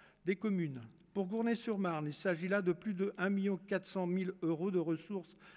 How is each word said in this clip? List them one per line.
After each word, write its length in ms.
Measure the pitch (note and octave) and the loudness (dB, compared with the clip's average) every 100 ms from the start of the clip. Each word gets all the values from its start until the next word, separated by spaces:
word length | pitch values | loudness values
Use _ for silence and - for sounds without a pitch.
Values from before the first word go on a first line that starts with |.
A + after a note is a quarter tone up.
| - - | -20 -6
des 120 | E3+ G3 | -2 0
communes. 440 | F3+ F#3+ D#3+ B2+ A#2 - - | 2 2 0 -4 -12 -18 -8
Pour 140 | G3+ F#3 | -4 -2
Gournay-sur-Marne, 800 | A3+ A#3 A3+ - G3+ F#3 D#3 D3+ | 0 2 0 0 0 0 0 -2
il 80 | |
s'agit 340 | D3 F#3+ E3 F3+ | -2 0 0 2
là 140 | G3+ | 2
de 100 | F3+ | 2
plus 220 | F3 A3 | 0 -2
de 180 | F#3 G3+ - | 0 -2 0
un 100 | F#3 | 0
million 280 | G3+ G3 F#3 | 2 2 0
quatre 300 | F#3+ F#3+ - | 0 -2 -2
cent 200 | F#3+ F3+ | -2 0
mille 260 | F#3 F#3 - | 0 -2 -2
euros 280 | E3 D#3 F3+ | 0 0 2
de 80 | F3+ | 0
ressources 580 | E3 D#3+ - G3 E3 - - | 0 -2 -2 -8 -8 -16 -20